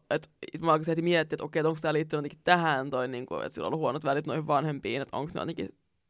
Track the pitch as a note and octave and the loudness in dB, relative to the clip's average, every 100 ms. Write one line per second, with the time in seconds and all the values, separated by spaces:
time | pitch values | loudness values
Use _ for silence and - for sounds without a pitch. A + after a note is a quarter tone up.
0 | - D3+ - - - - E3+ D#3 D#3+ E3 | -2 -2 -4 -16 -12 -2 2 4 4 0
1 | E3+ E3+ D#3 D3 D3+ D#3+ D#3 D#3 D#3+ D3+ | 4 2 2 -4 -2 2 2 2 0 0
2 | D#3 D3 D3 - - F3 D#3+ C3+ C#3 C3 | 0 -2 -4 -2 4 4 4 0 0 -2
3 | B2+ B2 - D2 - - E2 D#3 C#3 C#3+ | -2 -4 -6 -6 -6 -4 -2 0 0 0
4 | C#3+ C#3+ D3 C#3 D3+ C#3+ D#3 C#3 G#2 B2+ | 0 0 0 -4 2 2 2 -2 -4 -4
5 | C3+ - D3+ - C3+ E3+ F#3 - _ _ | -4 -6 -6 -6 -6 -4 -8 -10 _ _